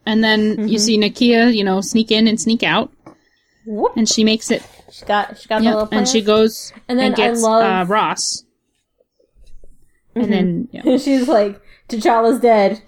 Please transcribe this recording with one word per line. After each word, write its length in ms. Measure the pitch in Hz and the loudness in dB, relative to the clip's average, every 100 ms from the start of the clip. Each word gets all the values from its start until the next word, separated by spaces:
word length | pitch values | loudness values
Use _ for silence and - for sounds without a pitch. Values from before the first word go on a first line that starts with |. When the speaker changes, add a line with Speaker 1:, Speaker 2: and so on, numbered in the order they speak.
| 220 | -2
Speaker 1:
And 180 | 220 | 0
then 180 | 220 214 | 2 2
you 140 | 214 214 | 0 -2
Speaker 2:
Mm-hmm. 220 | 214 214 | -2 0
Speaker 1:
see 200 | 214 208 | 0 0
Nakia, 560 | 208 - 240 226 240 | 0 2 2 4 4
you 100 | 220 | 2
know, 180 | 196 190 | 0 -2
sneak 300 | 190 226 220 | -2 -2 0
in 160 | 220 226 | 2 2
and 120 | 220 | 0
sneak 220 | 226 226 | -2 -2
out. 280 | 170 185 - _ - - _ _ _ _ 220 | 0 -2 -4 _ -20 -20 _ _ _ _ -12
Speaker 2:
Whoop. 280 | 214 480 - | -4 -4 -2
Speaker 1:
And 100 | 220 | -2
she 160 | - | 0
makes 260 | 214 220 - | 0 0 -2
it. 120 | 220 - - - | -6 -8 -20 -20
Speaker 2:
She 140 | - - | -12 -4
got, 320 | 208 - - | -4 -4 -10
she 80 | - | -6
got 120 | 220 | -2
Speaker 1:
Yep. 80 | 226 | 0
Speaker 2:
the 40 | 214 | 0
little 180 | 214 214 | -2 -2
Speaker 1:
And 100 | 202 | 0
she 120 | 226 | 0
Speaker 2:
plant. 40 | 208 | 2
Speaker 1:
goes 440 | 214 220 - - - - | 2 2 -2 -14 -16 -6
Speaker 2:
And 100 | 247 | -2
then 80 | 262 | 0
Speaker 1:
and 80 | 233 | 0
gets, 280 | 208 233 | 0 0
Speaker 2:
I 40 | 220 | 2
love 400 | 226 220 185 180 | 2 2 0 0
Speaker 1:
uh, 40 | |
Ross. 500 | 214 160 185 - - - _ _ _ _ _ _ _ _ _ - - - - _ _ _ 233 | 0 -2 -4 -6 -8 -14 _ _ _ _ _ _ _ _ _ -20 -20 -20 -20 _ _ _ -4
And 80 | 208 | -2
Speaker 2:
Mm-hmm. 60 | |
Speaker 1:
then, 360 | 190 180 170 - | 0 0 -4 -8
yeah. 260 | - 247 254 | -4 0 0
Speaker 2:
<laughs> 0 | |
She's 300 | 277 269 247 | 0 0 2
like, 340 | 220 208 202 - - - | 0 0 -4 -18 -20 -12
"T'Challa's 500 | 226 240 233 226 240 | -4 0 2 2 2
dead. 420 | 240 220 196 214 | 4 4 2 -2